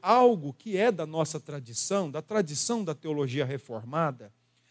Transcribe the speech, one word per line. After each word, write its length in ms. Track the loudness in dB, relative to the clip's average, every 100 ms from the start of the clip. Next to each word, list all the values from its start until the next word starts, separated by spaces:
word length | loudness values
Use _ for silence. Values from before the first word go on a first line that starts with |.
algo 500 | 4 6 6 4 -2
que 240 | -10 -6 2
é 140 | 2
da 160 | 2 -4
nossa 320 | -2 -2 -4
tradição, 720 | -10 -12 -8 -6 -2 0 -2
da 100 | -6
tradição 640 | -2 -2 0 -2 -2 -2
da 100 | -2
teologia 520 | -6 -4 -2 -2 0
reformada, 920 | -2 -4 -8 -10 -6 -2 -2 -2 -16 _ _ _ _